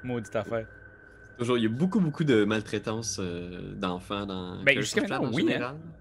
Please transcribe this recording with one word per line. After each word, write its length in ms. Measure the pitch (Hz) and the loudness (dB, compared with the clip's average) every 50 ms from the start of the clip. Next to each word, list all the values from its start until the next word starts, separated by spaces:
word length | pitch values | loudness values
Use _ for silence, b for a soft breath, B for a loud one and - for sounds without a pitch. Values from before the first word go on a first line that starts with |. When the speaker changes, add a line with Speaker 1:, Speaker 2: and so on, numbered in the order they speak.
| - | -4
Speaker 1:
Maudite 320 | 127 123 120 110 - - | -2 -4 -4 -4 -2 -4
affaire. 320 | 113 101 98 113 113 113 - - - - - - - - - - - - - - - | -4 -2 0 -2 -4 -4 -6 -12 -20 -20 -20 -20 -20 -20 -20 -20 -20 -20 -20 -8 -4
Speaker 2:
Toujours, 180 | 120 113 127 120 | 0 2 4 4
il 60 | 113 | 4
y 20 | |
a 40 | 110 | 2
beaucoup, 300 | 113 127 165 185 - 233 | 2 2 0 2 4 4
beaucoup 240 | 180 156 143 - 170 | 2 2 2 0 4
de 220 | 147 123 110 104 | 6 6 6 6
maltraitance, 720 | 101 107 107 104 - - 104 101 117 110 113 113 110 - - | 6 4 0 0 -2 -4 -4 -2 -2 -4 -2 -4 -4 -4 -4
euh, 540 | 98 90 87 87 87 87 90 90 95 98 98 | -4 -4 -4 -6 -6 -8 -10 -10 -10 -10 -8
d'enfants 540 | 98 98 92 90 90 92 - 101 101 104 101 | -4 -2 -2 -2 -2 -4 -4 -4 -4 -2 -4
dans 340 | 95 92 90 90 92 95 92 | -4 -6 -6 -8 -8 0 4
Speaker 1:
Ben, 120 | 139 139 | 4 4
Speaker 2:
Curse 100 | 117 104 | 4 2
Speaker 1:
jusqu'à 160 | 107 - 214 | 0 0 -2
Speaker 2:
of 40 | - - | 0 0
Strahd 140 | 135 - - | -2 -2 -2
Speaker 1:
maintenant, 100 | 127 107 | 0 0
Speaker 2:
en 20 | |
Speaker 1:
oui, 60 | - - 330 | 0 2 2
Speaker 2:
général. 240 | - - 120 123 143 | 0 0 -2 -4 -6
Speaker 1:
hein. 160 | 156 - 170 - - | -10 -12 -14 -16 -16